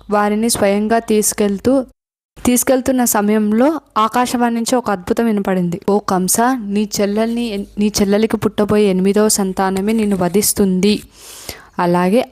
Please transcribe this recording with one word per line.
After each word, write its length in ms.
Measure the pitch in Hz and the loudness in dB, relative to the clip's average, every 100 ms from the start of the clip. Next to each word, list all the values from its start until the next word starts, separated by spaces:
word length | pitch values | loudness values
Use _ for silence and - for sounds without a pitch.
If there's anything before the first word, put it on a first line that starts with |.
| - | -4
వారిని 400 | 208 208 208 226 | 0 0 0 -2
స్వయంగా 480 | - 202 202 214 226 | 0 2 2 2 0
తీసుకెళ్తూ, 880 | 226 214 208 - 208 196 - 269 247 _ _ _ _ - | 2 0 0 0 -2 0 0 0 -2 _ _ _ _ -4
తీసుకెళ్తున్న 600 | - 247 - 262 247 254 | 0 0 2 0 2 0
సమయంలో 760 | 240 220 208 214 208 220 269 311 - - | 0 0 0 0 2 2 2 0 -4 -2
ఆకాశవాణి 560 | 220 247 247 247 240 | 0 0 -2 0 -2
నుంచి 220 | 233 226 254 | -2 -2 -2
ఒక 140 | 240 | -2
అద్భుతం 360 | 196 180 226 233 | -4 -2 -2 0
వినపడింది. 540 | 208 196 185 175 170 - | 0 0 0 -2 -2 0
"ఓ 80 | 202 | 0
కంస, 380 | - 190 180 - 240 262 | 0 -2 0 0 0 0
నీ 280 | 202 202 208 - | -4 -4 -2 -2
చెల్లెల్ని 440 | 202 208 226 233 | -2 -2 -2 -2
ఎన్-, 200 | 240 202 202 - | -4 -6 -8 -2
నీ 140 | 208 208 | -2 0
చెల్లెలికి 360 | 196 202 220 220 | 2 2 0 0
పుట్టబోయే 480 | 214 - 208 208 | -2 -2 0 2
ఎనిమిదవ 440 | 208 185 190 202 214 | 2 2 2 2 2
సంతానమే 640 | 214 190 190 190 190 202 | 0 -2 -2 -2 -2 -2
నిన్ను 240 | 226 208 196 | 0 0 0
వధిస్తుంది." 840 | 180 180 208 - 202 185 202 214 - - - - - - - - | 0 0 0 0 0 2 2 0 -4 -20 -20 -20 -18 -18 -12 -4
అలాగే 500 | 180 175 180 220 - | 0 2 2 2 0